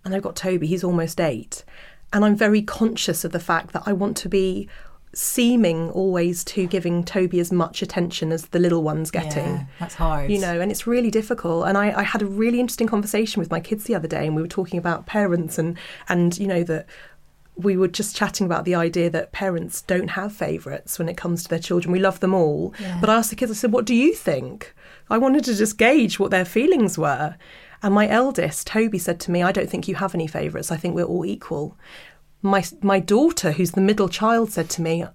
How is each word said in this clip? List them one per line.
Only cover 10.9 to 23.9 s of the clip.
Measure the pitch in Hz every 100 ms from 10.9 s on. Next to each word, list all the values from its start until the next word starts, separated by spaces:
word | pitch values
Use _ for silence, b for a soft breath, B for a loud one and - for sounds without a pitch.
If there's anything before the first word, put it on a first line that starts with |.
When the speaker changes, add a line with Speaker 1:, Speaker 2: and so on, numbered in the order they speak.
| 247 233
Speaker 1:
difficult. | 220 214 233 170 165 170
And | 196
I, | 208
I | -
had | 202 214
a | 202
really | 196 226 240
interesting | 247 - 226
conversation | 220 208 208 220 214
with | 165
my | 165
kids | 165 208
the | - 156
other | 160
day, | 151 151
and | 156
we |
were | 165
talking | 185 180 175
about | 175 165 -
parents | 214 202 175 156 -
and, | 165 170 B B -
and, | 175 175 175
you | 196
know, | 175
that | 170 156 - B B B - _ _ -
we | 196 185
were | 185
just | 180 208 -
chatting | 190 - 185
about | 165 165
the | 175
idea | 170 175 170
that | 160 -
parents | - 196 170 170 -
don't | - 185 -
have | - 208
favourites | 208 151 156 143 143 - -
when | 165
it | 175
comes | 175 165
to | -
their | 170
children. | - 175 160
We | 180
love | 190 185
them | 190 190
all. | 160 147 180 -
Speaker 2:
Yeah. | 190 175
Speaker 1:
But | 214
I | 226
asked | 220
the | 214
kids, | 247
I | 214
said, | 247
"What | 240
do | 233